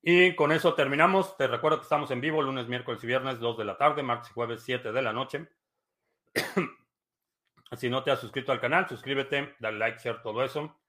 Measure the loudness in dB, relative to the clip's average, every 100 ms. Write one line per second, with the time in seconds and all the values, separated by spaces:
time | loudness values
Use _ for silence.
0 | 6 8 6 6 2 4 4 4 2 6
1 | 6 6 0 -2 0 2 2 0 0 -2
2 | 0 -2 0 0 -2 -4 -6 -6 -6 -8
3 | -2 -2 -2 -4 -4 -2 -6 2 2 2
4 | -2 -4 -4 -6 -6 -6 -4 -4 -2 -2
5 | -2 -2 -4 -6 -10 _ _ _ _ _
6 | _ _ _ -6 -2 -2 -4 -8 _ _
7 | _ _ _ _ _ _ _ -6 -2 -2
8 | 0 -2 -2 -6 -2 -2 0 -2 -4 -8
9 | -6 -4 -2 -4 -6 -8 -8 -2 -4 -4
10 | -8 -6 -6 -4 -4 -4 -8 _